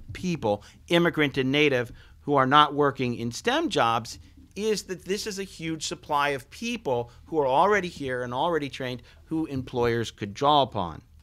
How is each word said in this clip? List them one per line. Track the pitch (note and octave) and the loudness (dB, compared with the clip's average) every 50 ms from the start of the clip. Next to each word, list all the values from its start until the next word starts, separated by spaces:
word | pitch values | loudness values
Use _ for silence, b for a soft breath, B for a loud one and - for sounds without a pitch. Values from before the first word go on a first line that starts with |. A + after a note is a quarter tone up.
| - - | -12 -14
people, | - - - F#3 E3+ C#3 - G#2+ G#2 G2+ B B B B B - | -12 -8 -4 -4 -4 -2 0 -2 -2 -2 B B B B B 2
immigrant | E3+ E3+ E3+ E3+ - D#3 D3+ C#3+ - C#3 | 2 4 4 4 2 2 0 0 0 0
and | C3 C3 | 0 2
native, | C3+ D3 D3+ D3 C3+ B2 A#2+ A#2 - b b b b b | 2 4 4 4 4 2 -2 -2 -8 b b b b b
who | - C#3+ D3 | -2 0 4
are | C#3 C3 | 4 4
not | C3 C#3 D3+ D3+ C#3+ C#3+ | 6 8 6 6 6 4
working | C#3 D3 C#3 C3+ - C3 B2 A#2+ | 2 2 2 2 0 -2 -2 -2
in | F#2+ A#2 A#2+ | -4 -6 -6
stem | A#2 - - A3+ B3+ D#4 F4 C4 | -6 -4 -2 0 0 0 0 0
jobs | - D3 A#2+ A#2 A2+ A#2+ A2 - - - b b b b - - - | 0 2 2 2 2 0 -2 -6 -14 -18 b b b b -20 -16 -10
is | F#3+ G#3 A3 G#3+ F3+ | -6 -2 -2 -2 -2
that | - - F#3 D3+ - | -4 -10 -12 -10 -6
this | F3 F#3+ G#3 - | -6 -6 -4 -4
is | A3 G3 F#3+ | -8 -8 -8
a | G3 | -10
huge | F#3+ - - E3 D#3+ D#3+ D#3 - | -10 -10 -10 -8 -6 -6 -6 -6
supply | - F3 - - - D3+ C#3+ C#3+ C#3+ | -8 -8 -10 -6 -2 -2 0 0 0
of | C#3 C3+ - _ | -2 -4 -6 _
people | - - A#3 A#3 A#3+ A3+ - C#3+ B2+ A#2+ A#2+ A#2+ B B B | -14 -10 -8 -6 -6 -6 -4 -2 -2 -2 -2 -6 B B B
who | - D#3+ D#3 | -6 -2 0
are | C#3+ | 2
already | B2+ C3 D3 F3 G3+ G#3+ G3+ F3+ F3 | 4 4 4 4 6 4 2 0 -2
here | E3+ - C#3+ C3 B2+ B2 B2 | -8 -8 -6 -6 -4 -4 -4
and | B2 B2 | -4 -4
already | C3 D3+ F3 E3+ D#3 C#3+ C3+ | -2 -2 0 0 -2 -2 -4
trained | A#2+ - C3 B2 B2+ A#2 b b b b b | -8 -8 -8 -8 -8 -10 b b b b b
who | - D#3+ D#3+ D#3+ | -6 -6 -4 -4
employers | D3+ C#3 C3 B2+ B2 - B2 A#2+ A#2+ A#2 A#2 A2+ - | -4 -6 -8 -6 -4 -2 0 2 2 2 0 -2 -4
could | - - A2 G2+ G2 | -6 -10 -10 -10 -6
draw | - C#3 C#3+ D3+ D3 | 0 2 4 4 4
upon. | C3 - - G#2+ F2+ E2 D2+ - - _ - - | 4 2 -2 -4 -4 -4 -6 -12 -16 _ -20 -20